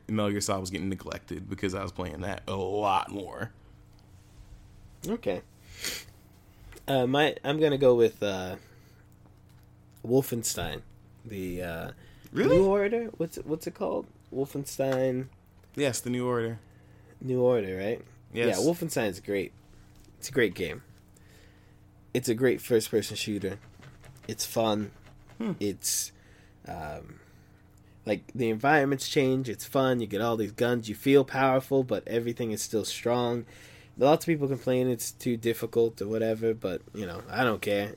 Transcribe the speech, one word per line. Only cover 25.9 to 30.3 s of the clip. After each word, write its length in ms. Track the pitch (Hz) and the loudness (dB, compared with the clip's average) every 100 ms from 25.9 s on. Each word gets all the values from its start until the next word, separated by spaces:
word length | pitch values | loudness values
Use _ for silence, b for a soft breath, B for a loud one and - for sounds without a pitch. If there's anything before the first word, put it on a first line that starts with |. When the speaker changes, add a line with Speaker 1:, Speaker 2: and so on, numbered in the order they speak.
| - - b b b b b - | -4 -6 b b b b b -14
Speaker 2:
um, 520 | 85 76 147 - b b b b b b - - - 110 | -10 -10 -12 -14 b b b b b b -20 -20 -10 -4
like, 180 | 101 - - | -4 -4 -2
the 140 | 117 | 0
environments 580 | 110 139 151 139 135 - | 2 4 6 4 0 0
change. 400 | 151 131 131 131 | 2 4 2 -2
It's 160 | 98 - | -6 -2
fun. 340 | 139 131 123 | 2 4 2
You 80 | 104 | 0
get 140 | 98 | 0
all 140 | 117 | 0